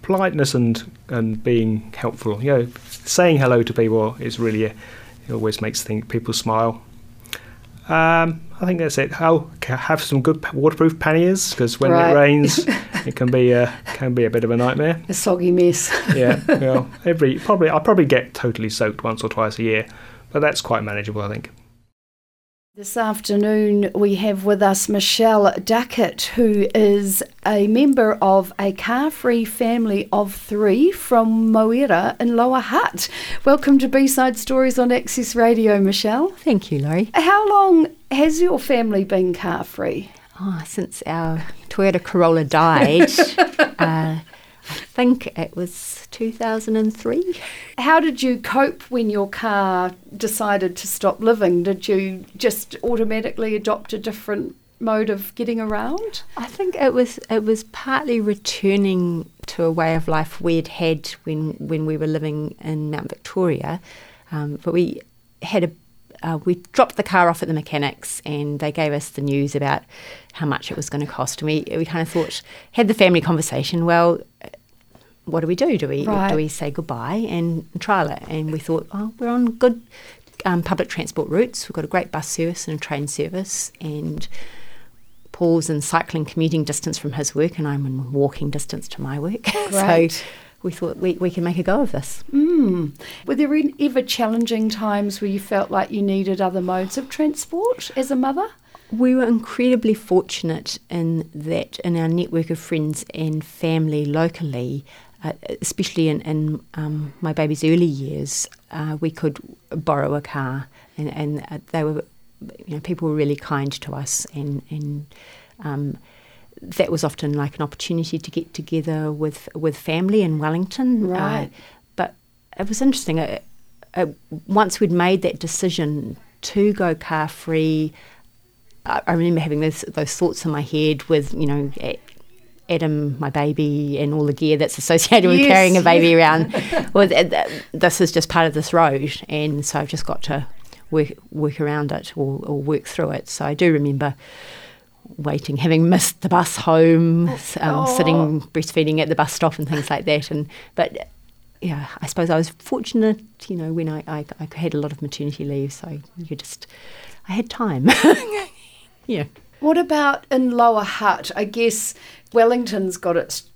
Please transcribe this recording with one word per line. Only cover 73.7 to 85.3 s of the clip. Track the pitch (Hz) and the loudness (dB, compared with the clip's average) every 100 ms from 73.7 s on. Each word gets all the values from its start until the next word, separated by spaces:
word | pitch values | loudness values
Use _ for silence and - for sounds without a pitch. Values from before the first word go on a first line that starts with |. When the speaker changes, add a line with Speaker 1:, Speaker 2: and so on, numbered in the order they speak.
| 175 170 | -2 2
Speaker 3:
"Well, | 170 170 170 - _ - - _ _ _ _ _ _ | 4 4 2 -4 _ -20 -20 _ _ _ _ _ _
what | - 165 | -6 -2
do | 160 | -2
we | |
do? | 175 294 226 | 0 2 2
Do | 147 | 0
we, | 139 | -2
Speaker 2:
Right. | 147 202 196 | -2 0 0
Speaker 3:
do | 156 | 0
we | 156 | -2
say | - 147 | -4 -6
goodbye | 143 160 120 120 202 226 | -6 -8 -8 -6 -4 -4
and | 170 170 165 160 175 | -2 -2 -4 -6 -10
trial | - 196 151 | -2 0 0
it?" | 147 - | -6 -8
And | 156 156 | -6 -4
we | 156 | -6
thought, | - 165 156 | -4 -4 -4
"Oh, | 196 220 233 | -8 -8 -6
we're | 233 | -4
on | 240 240 | 0 0
good, | 226 247 233 - - - - _ _ | 2 2 2 -10 -20 -20 -20 _ _
um, | 190 175 | -2 0
public | 165 190 - | 0 -2 -2
transport | - 151 - 147 | -4 -6 -6 -2
routes. | 170 247 - - | 0 0 -2 -10
We've | |
got | - | -8
a | 151 | -2
great | 185 - | -2 -2
bus | 160 151 | -8 -8
service | - 165 175 - | -4 -4 -4 -8
and | 156 | -8
a | |
train | - 143 143 | -6 -6 -6
service, | - 156 185 190 - - _ | -6 -6 -6 -6 -8 -8 _
and | 160 151 160 151 - - - - - - - - - - - | -10 -8 -8 -6 -4 -4 -6 -8 -10 -10 -14 -20 -20 -20 -20